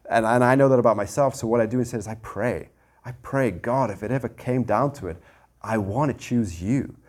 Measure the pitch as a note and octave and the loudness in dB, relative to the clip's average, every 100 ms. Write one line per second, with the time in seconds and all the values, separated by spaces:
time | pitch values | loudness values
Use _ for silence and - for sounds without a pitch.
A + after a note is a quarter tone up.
0 | - A2+ A2 A#2+ B2 C3 C3+ C3 A#2 G#2+ | -2 2 4 4 6 6 6 6 4 2
1 | G#2 - C#3 B2+ A2+ A#2+ A2 B2 A#2+ A#2 | 0 0 0 0 0 2 2 0 -2 -4
2 | G2+ A2 - G2 A#2+ F2+ - _ _ _ | -8 -10 -10 -4 -4 -4 -8 _ _ _
3 | B2+ B2+ - C3+ B2+ F2 A#2 B2+ A#2+ F#2+ | -16 -16 -6 0 0 -2 -2 0 0 -4
4 | G#2+ C3 A#2+ - - B2+ A2+ G#2 C#3 - | -4 -4 -4 -8 -2 -2 2 2 0 -2
5 | F#2 D#2+ - _ _ _ - A2 G2 A2 | -10 -10 -16 _ _ _ -4 -2 -2 -2
6 | D3 - - A#2+ G#2+ E2 F#2 C3+ - - | -2 -4 -2 -2 -2 -4 -2 -2 -4 -10